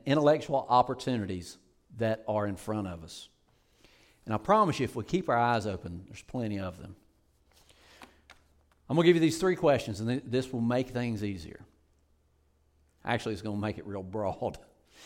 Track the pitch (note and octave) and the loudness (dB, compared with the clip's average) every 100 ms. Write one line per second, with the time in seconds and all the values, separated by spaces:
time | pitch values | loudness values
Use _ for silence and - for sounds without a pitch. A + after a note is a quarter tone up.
0 | - D3+ D3 D#3 - C3+ - B2 B2 B2+ | 2 4 6 4 2 -2 4 6 4 0
1 | C3+ A#2+ G2 F#2 F2+ - _ _ _ A2+ | -2 -2 -2 -6 -8 -16 _ _ _ -2
2 | A2 A2+ G#2+ G#2 G#2 F#2+ - G#2+ G2 E2+ | 0 0 -2 0 0 -4 -4 -4 -4 -8
3 | D#2+ - - _ _ _ _ _ - _ | -14 -18 -20 _ _ _ _ _ -20 _
4 | _ _ - G#2+ - G#3+ F#3 C#3 A#2+ A#2+ | _ _ -4 -2 4 4 4 2 -2 -4
5 | - F#3 D#3+ A#2+ A#2+ A#2 G#2 F#2 F2 F2 | -2 -2 2 2 2 2 0 -6 -8 -12
6 | F#2+ G#2+ - B2+ G#2+ G2+ F#2 F2 F#2+ F#2+ | -14 -18 -10 -6 -4 -4 -6 -10 -16 -18
7 | _ _ _ _ _ _ _ _ - - | _ _ _ _ _ _ _ _ -20 -20
8 | - _ - - _ _ _ _ - D#3 | -20 _ -20 -20 _ _ _ _ -2 4
9 | E3+ E3+ D#3+ - F#3 E3 D#3 B2+ - F#2+ | 6 8 6 4 0 4 4 4 2 -4
10 | A2+ C3 - B2+ B2+ A#2+ A#2 B2+ C3 A#2+ | -2 -2 -2 -2 -2 -2 0 0 0 -4
11 | A#2+ G#2+ G#2 F#2 E2 - - _ _ _ | -4 -4 -4 -6 -10 -16 -20 _ _ _
12 | _ _ _ _ _ _ _ _ _ _ | _ _ _ _ _ _ _ _ _ _
13 | - A#2 A#2 F#2+ G#2+ G2+ G#2+ G#2 G2+ G2 | -4 -4 -2 -6 -6 -4 -4 -6 -8 -10
14 | F#2 G#2+ F#2+ - A2+ - - _ _ - | -8 -4 -4 -4 -6 -8 -16 _ _ -20